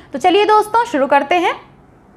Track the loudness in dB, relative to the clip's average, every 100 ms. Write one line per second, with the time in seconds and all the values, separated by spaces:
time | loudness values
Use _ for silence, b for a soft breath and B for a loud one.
0 | B -4 0 2 2 2 0 -2 -2 -2
1 | 0 0 0 0 -2 -4 -12 -20 -20 _
2 | _